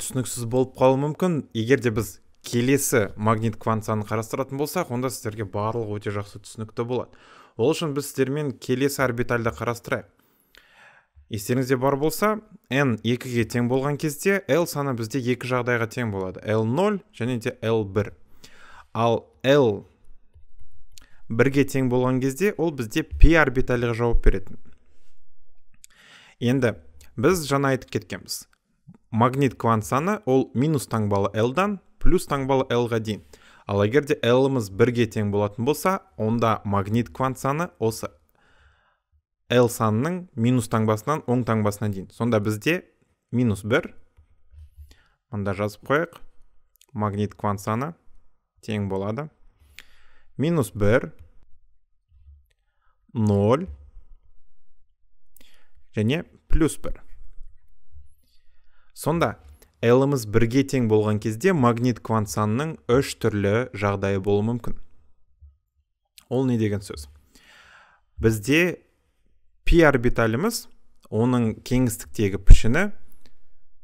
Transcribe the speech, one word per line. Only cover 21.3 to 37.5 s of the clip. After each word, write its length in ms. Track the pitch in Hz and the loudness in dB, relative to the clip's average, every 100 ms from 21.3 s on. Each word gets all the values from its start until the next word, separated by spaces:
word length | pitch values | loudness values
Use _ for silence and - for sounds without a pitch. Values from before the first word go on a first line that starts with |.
| 113 131 139 135 | 0 2 4 2
тең 220 | 135 127 | 2 2
болған 260 | 127 127 131 | 2 2 0
кезде 320 | 135 131 202 202 | 0 0 -2 0
ол 140 | 170 | -4
бізде 300 | 139 113 156 | -2 -4 -4
p 320 | 151 - 147 165 | -4 8 10 10
орбиталіға 560 | 143 123 113 123 120 | 6 4 2 2 0
жауап 300 | 113 120 113 | 0 4 6
беретін. 320 | 117 98 - - - - - - - - - - - - - - - - - - - - | 6 4 -2 -8 -10 -14 -18 -14 -12 -10 -10 -12 -12 -14 -16 -18 -20 -20 -20 -20 -20 -4
Енді 360 | 120 135 120 95 - - - - | 0 2 0 -2 -14 -20 -16 0
біз 240 | 131 185 | 2 2
жаңа 300 | 139 139 139 | 0 0 2
айтып 160 | 131 - | 0 -2
кеткенбіз. 560 | 143 - 95 - - - _ _ _ - - _ | -8 -8 -12 -10 -12 -14 _ _ _ -20 -20 _
Магнит 480 | 113 123 131 139 - | 0 0 2 0 0
квант 260 | 120 113 | 0 0
саны 380 | 107 131 175 208 | 0 -2 0 -4
ол 240 | - 131 - | 0 0 0
минус 340 | 135 151 147 - | -2 0 0 -2
таңбалы 400 | 113 104 101 98 | -4 0 0 0
L-дан 420 | 107 120 135 202 196 - _ | 0 -2 0 -2 -4 -12 _
плюс 240 | 139 185 - | 6 6 2
таңбалы 400 | 143 131 131 131 | -4 0 0 2
L-ға 320 | 120 120 113 | 0 0 -2
дейін. 180 | 110 101 - - - - - | -4 -8 -10 -20 -20 -20 -4
Ал 160 | 101 | 0
егер 220 | 104 139 143 | 4 2 0
де 100 | 147 | 0
L-іміз 480 | 117 123 135 131 101 | 2 4 4 0 -4
бірге 340 | 95 117 120 110 | 2 2 4 0
тең 180 | 113 104 | 0 -2
болатын 320 | 101 104 - 120 | 0 -2 -2 -2
болса, 340 | 151 190 190 - - | 0 -2 -2 -6 -6
онда 460 | 110 117 113 107 | -2 0 0 0
магнит 480 | 104 101 98 113 117 | 0 -2 0 -2 -2
квант 260 | - 131 127 | -4 -4 -2
саны 260 | 135 | -4